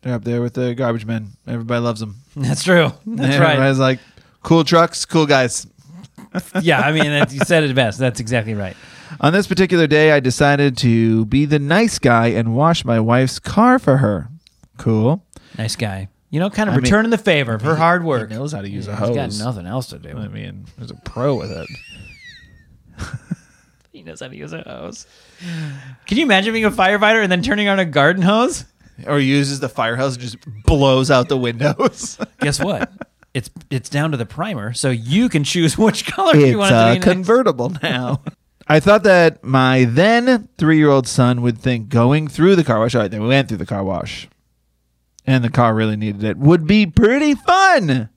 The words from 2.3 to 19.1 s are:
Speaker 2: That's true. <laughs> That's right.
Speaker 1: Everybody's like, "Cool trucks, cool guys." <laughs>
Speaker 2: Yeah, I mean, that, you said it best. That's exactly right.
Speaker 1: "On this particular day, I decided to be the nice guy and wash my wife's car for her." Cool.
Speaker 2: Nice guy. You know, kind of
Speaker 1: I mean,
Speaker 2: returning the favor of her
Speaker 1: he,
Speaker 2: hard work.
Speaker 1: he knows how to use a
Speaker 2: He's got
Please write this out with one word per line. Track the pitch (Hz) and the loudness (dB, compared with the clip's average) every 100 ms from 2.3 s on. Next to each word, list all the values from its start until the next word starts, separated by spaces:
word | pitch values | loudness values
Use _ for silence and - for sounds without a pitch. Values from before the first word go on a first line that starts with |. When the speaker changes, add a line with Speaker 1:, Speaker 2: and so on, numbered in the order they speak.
| 143 | -8
Speaker 2:
That's | 131 139 | -4 -4
true. | 180 175 151 - | 2 2 2 -2
<laughs> | 214 | -12
That's | 226 131 143 | -4 -2 2
right. | 160 143 | 2 2
Speaker 1:
Everybody's | 135 135 | 2 2
like, | 131 131 _ - _ _ | 0 -2 _ -20 _ _
"Cool | - 165 | 2 2
trucks, | 156 170 170 - - | 4 4 2 -2 -4
cool | 165 151 | 0 2
guys." | 139 123 - - | 2 0 -4 -12
<laughs> | _ - 170 - - - 180 - 180 | _ -20 -20 -20 -20 -12 -12 -8 -4
Speaker 2:
Yeah, | 165 135 | 0 2
I | 135 | 2
mean, | 156 147 | 0 0
that, | 147 143 | 0 -2
you | 135 | -2
said | - 170 | 0 2
it | 147 127 | 2 0
best. | 120 101 | 0 0
That's | 127 113 | -4 -4
exactly | 113 123 107 | -4 -4 -4
right. | 104 95 92 - - - 151 | -6 -8 -12 -20 -20 -20 -2
Speaker 1:
"On | 139 | 0
this | 185 202 | 0 0
particular | 185 185 180 156 | 0 2 2 4
day, | 151 156 | 4 4
I | 147 | 4
decided | 127 120 143 143 143 123 | 0 0 2 4 0 0
to | 127 113 113 110 107 | 0 2 2 0 0
be | 131 147 | 0 0
the | 151 | 0
nice | 143 175 233 - | 2 0 0 0
guy | 131 117 117 | 2 2 2
and | 107 113 113 | 0 -2 0
wash | 156 170 - | 2 0 0
my | 117 | 0
wife's | 110 123 131 - | 2 2 0 -4
car | - - 240 254 | -4 2 4 4
for | - 135 | 2 2
her." | 123 98 113 160 _ _ _ - | 2 -2 -8 -18 _ _ _ -6
Cool. | - 110 113 175 _ - _ - | -2 2 2 -2 _ -20 _ -8
Speaker 2:
Nice | 110 - | -8 -6
guy. | 110 95 98 _ _ | -6 -8 -12 _ _
You | 147 | -4
know, | 190 | -4
kind | 202 214 | -2 0
of | |
Speaker 1:
I | - | 0
mean, | |
Speaker 2:
returning | 127 208 226 | 2 2 2
the | 233 | 0
favor | - 156 120 110 | 2 0 0 -4
of | |
her | 127 | -2
Speaker 1:
he, | 160 | 2
Speaker 2:
hard | 165 175 | 2 2
work. | 165 127 107 | 0 -2 -4
Speaker 1:
he | 110 | -8
knows | 143 | -8
how | 151 | -10
to | 98 | -10
use | 131 104 | -10 -10
a | 101 | -6
Speaker 2:
He's | |
got | 107 | -4